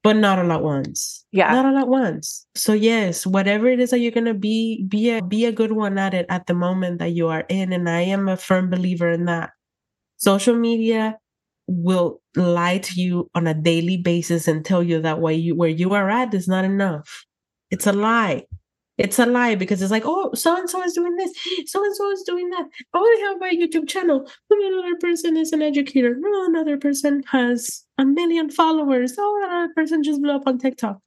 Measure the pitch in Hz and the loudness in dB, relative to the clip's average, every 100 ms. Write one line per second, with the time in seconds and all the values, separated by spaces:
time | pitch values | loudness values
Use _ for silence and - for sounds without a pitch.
0 | 214 214 202 190 175 160 156 139 143 - | 4 4 4 2 0 0 -2 -2 -4 -8
1 | - - _ 190 202 254 269 269 247 262 | -10 -12 _ 0 2 4 2 2 2 0
2 | 220 156 - - _ - - 214 220 226 | 0 -4 -10 -14 _ -4 0 2 2 2
3 | 196 165 190 190 196 208 240 254 247 247 | 0 -2 -2 0 2 2 2 2 2 2
4 | 233 233 233 208 214 226 226 226 190 208 | 2 0 -2 -2 -2 0 -2 -4 -2 0
5 | 233 226 180 214 233 220 220 220 208 196 | 0 0 -2 0 0 0 0 0 0 0
6 | 196 185 175 180 - 175 175 185 180 175 | 0 -2 -2 -4 -2 -2 0 -2 -4 -4
7 | 170 170 165 160 - 190 185 180 170 170 | -4 -2 -2 -2 -2 -2 -2 -2 -2 0
8 | 180 196 196 185 - 185 185 180 180 175 | 0 0 -2 -2 0 0 2 0 -2 0
9 | 170 170 175 170 - _ _ _ _ _ | 0 0 -2 -2 -6 _ _ _ _ _
10 | _ _ 202 196 240 233 233 233 226 220 | _ _ 2 4 2 2 2 2 2 2
11 | 220 220 _ _ _ _ - 180 170 185 | -2 -6 _ _ _ _ -6 -2 2 2
12 | 170 - _ - 175 175 175 185 190 180 | 2 -2 _ 0 2 2 2 0 -4 -4
13 | 180 180 175 175 165 156 165 165 170 185 | -2 -2 -2 -2 0 2 2 2 0 0
14 | 180 170 165 170 165 156 156 185 175 160 | 0 0 0 0 0 -2 0 0 2 0
15 | 160 156 165 160 170 165 170 160 185 202 | 0 0 0 0 0 0 0 2 0 2
16 | 196 233 247 202 180 185 190 196 196 151 | 2 0 0 -2 0 0 0 0 0 -2
17 | - - _ _ _ _ _ - 208 202 | -10 -20 _ _ _ _ _ -2 0 0
18 | 214 277 208 131 - - _ _ _ - | 2 2 0 -2 -8 -20 _ _ _ -4
19 | 202 226 240 247 240 208 180 196 190 220 | 0 2 2 2 2 0 0 -2 0 0
20 | 233 359 392 - 330 349 359 370 359 339 | 0 -2 -2 0 0 0 -2 -4 -4 -2
21 | 349 349 370 - 349 370 - 381 415 403 | -2 -2 -4 -6 -8 -8 -4 -2 -2 -2
22 | 403 392 381 359 359 359 277 - - - | -4 -4 -4 -6 -4 -6 -10 -14 -4 2
23 | 440 453 403 359 370 339 339 330 294 381 | 4 4 2 -4 -2 0 0 0 -2 -2
24 | 349 277 - - _ 415 392 370 359 339 | 2 0 -2 -20 _ 2 2 -2 -2 -2
25 | 349 339 330 320 320 311 302 285 277 269 | 0 0 0 0 0 0 0 0 0 2
26 | 240 247 381 403 359 320 311 285 285 277 | 2 0 -2 0 0 0 0 0 -2 0
27 | 294 285 - 262 240 240 - - _ - | 0 0 0 0 2 0 -4 -12 _ 0
28 | 269 294 349 330 302 - 330 320 285 254 | 2 2 2 0 -2 0 2 2 2 0
29 | 247 254 415 415 381 349 330 320 311 320 | 0 -2 -2 -2 -2 -2 -2 -2 0 0
30 | 294 294 285 277 269 254 262 254 220 196 | 0 0 0 0 0 0 -2 -4 -8 -8